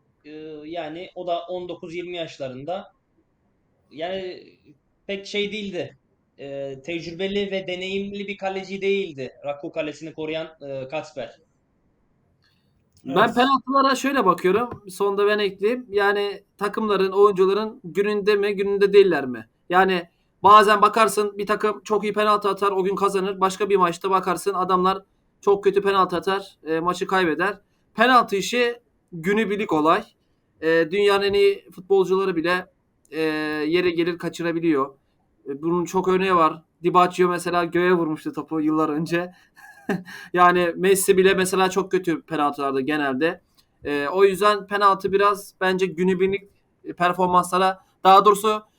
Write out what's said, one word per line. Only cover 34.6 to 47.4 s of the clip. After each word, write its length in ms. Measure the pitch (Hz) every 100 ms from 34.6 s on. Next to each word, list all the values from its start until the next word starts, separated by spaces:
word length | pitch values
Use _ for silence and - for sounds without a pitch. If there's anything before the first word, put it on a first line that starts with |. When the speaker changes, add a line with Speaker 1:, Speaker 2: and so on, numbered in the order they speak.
| 165 139 139 - _ _ _ _ 135
Speaker 2:
E, 120 | 139
bunun 240 | 165 175 165
çok 220 | 185 185
örneği 280 | 185 190 180
var. 260 | 156 160 _ _
Di 100 | 170
Baccio 360 | 175 180 180 180
mesela 360 | 175 175 175 170
göğe 280 | 170 180
vurmuştu 400 | 180 156 156 156
topu 280 | 147 147 160
yıllar 280 | 156 156 151
önce. 420 | 147 160 170 180 - _ _ - - -
<laughs> 180 | 185 - - -
Yani 400 | 175 175 180 170 165
Messi 420 | 185 190 196 190
bile 160 | 190
mesela 360 | 185 180 190 185
çok 220 | 190 185
kötü 300 | 185 175 147
penaltılarda 600 | - 156 147 143 139 135
genelde. 600 | 131 151 143 131 160 180 _ _ _ _
E, 240 | 143 147 143
o 160 | 185
yüzden 440 | 196 185 208 202 190
penaltı 440 | 202 202 190 190
biraz 420 | 196 202 196 - -
bence 240 | 185 185 185
günübirlik 640 | 160 185 180 190 196 - _ _ _ 156 156
performanslara, 800 | 175 180 180 180